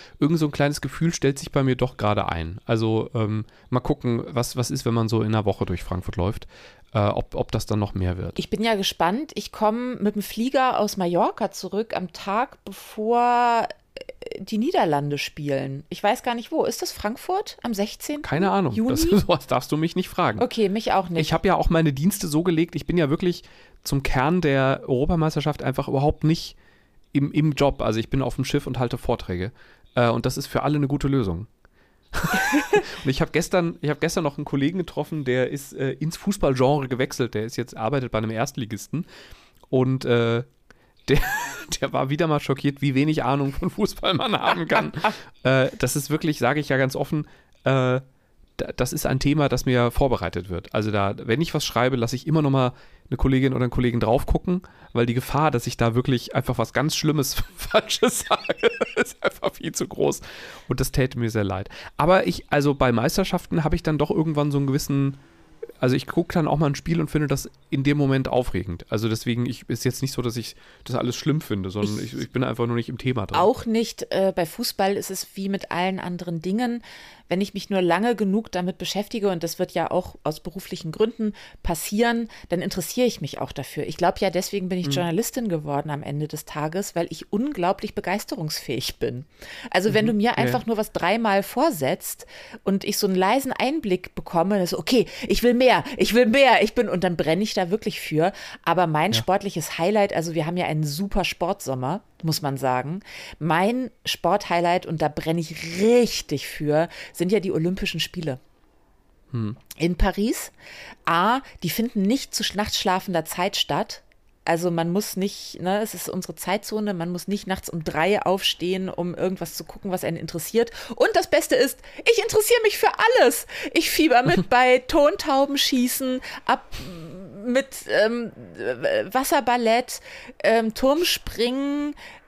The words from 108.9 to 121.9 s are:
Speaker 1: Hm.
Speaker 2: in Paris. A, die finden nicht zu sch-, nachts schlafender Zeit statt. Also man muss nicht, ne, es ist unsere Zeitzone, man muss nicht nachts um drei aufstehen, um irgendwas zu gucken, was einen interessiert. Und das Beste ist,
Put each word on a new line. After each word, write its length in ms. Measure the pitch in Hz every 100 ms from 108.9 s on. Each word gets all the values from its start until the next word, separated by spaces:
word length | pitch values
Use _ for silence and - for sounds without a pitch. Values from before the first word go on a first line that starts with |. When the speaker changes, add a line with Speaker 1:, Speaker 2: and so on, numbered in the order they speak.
| _ _ _ _
Speaker 1:
Hm. 240 | 120 107 123 _ -
Speaker 2:
in 180 | 170 180
Paris. 560 | 202 196 226 381 - - - - - - -
A, 360 | 170 202 262 - -
die 60 | 165
finden 320 | - 233 208
nicht 320 | 190 269 - -
zu 80 |
sch-, 140 | - 190
nachts 200 | 208 -
schlafender 440 | 202 185 190 170 156
Zeit 300 | - 196 -
statt. 460 | - 147 226 - - _ _ _
Also 260 | - 165 180
man 220 | 170 165
muss 260 | 190 - 185
nicht, 420 | 196 - - -
ne, 200 | 175 202
es 120 | 220
ist 140 | 175 -
unsere 260 | 185 175 175
Zeitzone, 580 | - 208 - 214 208
man 160 | 180 170
muss 160 | 175 -
nicht 200 | 202 185
nachts 200 | 190 -
um 140 | 170
drei 380 | 156 151 175 208
aufstehen, 680 | - 190 - - 175 185 190
um 260 | - 175 -
irgendwas 400 | 185 185 170 -
zu 80 |
gucken, 280 | 160 - 196
was 120 | 180
einen 140 | - 165
interessiert. 540 | 156 165 - 226 233 - - 226
Und 140 | 403
das 160 | 339 -
Beste 260 | 311 - -
ist, 240 | 269 - -